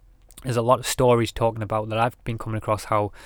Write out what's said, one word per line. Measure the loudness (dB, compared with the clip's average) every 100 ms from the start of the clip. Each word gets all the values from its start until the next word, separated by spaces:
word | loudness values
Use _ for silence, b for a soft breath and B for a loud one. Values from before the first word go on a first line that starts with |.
| _ _ -20 -10
there's | -4 0
a |
lot | 2 2
of | 0
stories | 2 4 4 2
talking | 0 -2 -2
about | -4 -4 -2
that | 0
I've | -2 -2 -8
been | -8
coming | -6 -4
across, | -2 -2 0
how | 0 0 B